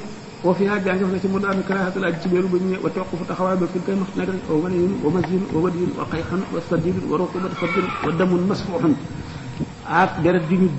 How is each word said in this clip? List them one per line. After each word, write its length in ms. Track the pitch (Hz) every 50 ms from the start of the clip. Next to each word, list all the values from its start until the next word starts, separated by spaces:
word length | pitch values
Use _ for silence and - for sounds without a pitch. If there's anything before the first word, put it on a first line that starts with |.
| - - - - - - - - -
wa 100 | 180 185
fiihaa 260 | 180 202 202 208 202 185
jàngeef 260 | 185 185 190 202 185
na 80 | 190 180
ci 80 | 190
mu 120 | 190 190 196
daan 240 | 196 196 190 190 180
karaahatul 380 | - 190 196 185 185 185 196 190
aji 120 | 170 170 160
ci 60 | -
beelu 200 | 185 180 180 185
ba 100 | 185 180
ñu 120 | 180 185 185
ne 60 | 185 185 -
wa 60 | 156
tawaqqufu 360 | - 190 185 - - 165 180
taxawaay 320 | - 180 175 185 185 190
ba 80 | 185 175
fil 140 | 170 - 180 175
kay 120 | - 196
max 140 | 196 185 - -
nekk 140 | 180 180 185
rek 200 | 190 185 - -
wa 80 | 160 151 165
maniyun 260 | 180 185 175 175 185 196 - -
wa 60 | 151
mazyun 320 | 165 180 165 160 185 185 196 - -
wa 60 | 160
wadyun 300 | 170 180 175 170 180 160 -
wa 80 | - 147 -
qayxan 300 | - 160 165 - 160 185 - - 190
wa 60 | 165 - -
sadidun 340 | 175 165 160 175 185 185 - -
wa 80 | 147
rutubatu 380 | 156 180 175 - 180 - 180 175
fardin 320 | - 180 170 - 196 180 - - - -
wa 60 | -
damun 300 | 170 165 185 185 180 180 180
masfuxun. 500 | 196 202 - - 196 180 165 - 160 135 - - - - - - - - - - - - - - - - - -
Ak 360 | - 156 170 - - - -
deret 220 | 151 170 180 180 160 156
ju 60 | 190
ñu 120 | 180 190 180 143